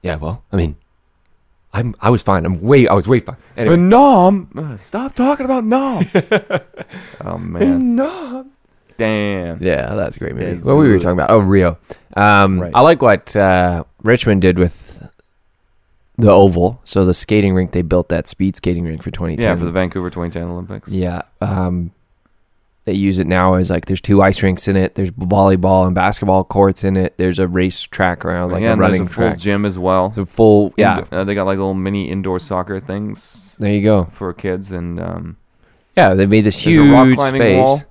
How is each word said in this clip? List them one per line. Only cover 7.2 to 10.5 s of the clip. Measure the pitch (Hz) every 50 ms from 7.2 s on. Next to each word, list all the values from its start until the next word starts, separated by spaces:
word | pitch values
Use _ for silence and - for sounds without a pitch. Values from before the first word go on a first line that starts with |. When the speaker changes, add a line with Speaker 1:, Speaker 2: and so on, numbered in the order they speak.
| -
Speaker 2:
Oh, | 90 87 87
man. | 87 87 85 87 - 269 277 262 262 247 240
Speaker 1:
Nom. | 233 269 311 370 381 330 262 240 262 262 269 _ _ _ _ _ _ _ _ _
Speaker 2:
Damn. | - 113 110 110 107 104 101 101 95 87 85 82 76 85
Speaker 1:
Yeah, | 92 82 69 62 - -
that's | 104 90 - -
a | -
great | - - -
movie. | - 90 87